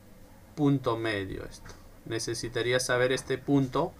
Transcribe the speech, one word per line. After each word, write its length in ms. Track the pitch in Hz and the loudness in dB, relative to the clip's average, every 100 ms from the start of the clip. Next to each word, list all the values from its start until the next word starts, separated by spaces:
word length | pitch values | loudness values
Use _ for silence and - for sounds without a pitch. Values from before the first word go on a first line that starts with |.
| - - - - - - | -20 -20 -20 -20 -16 0
punto 400 | 143 139 127 113 | 4 4 2 0
medio 480 | 113 101 98 - | 0 -2 -4 -8
esto. 280 | - - - - - - - | -12 -14 -18 -18 -20 -18 -6
Necesitaría 720 | 110 - 117 117 117 120 127 | -4 -4 -6 -4 -2 2 2
saber 320 | 127 123 127 | 2 2 2
este 260 | 127 - 131 | 2 -2 -4
punto 560 | - 143 131 143 - - | 2 2 2 0 -2 -6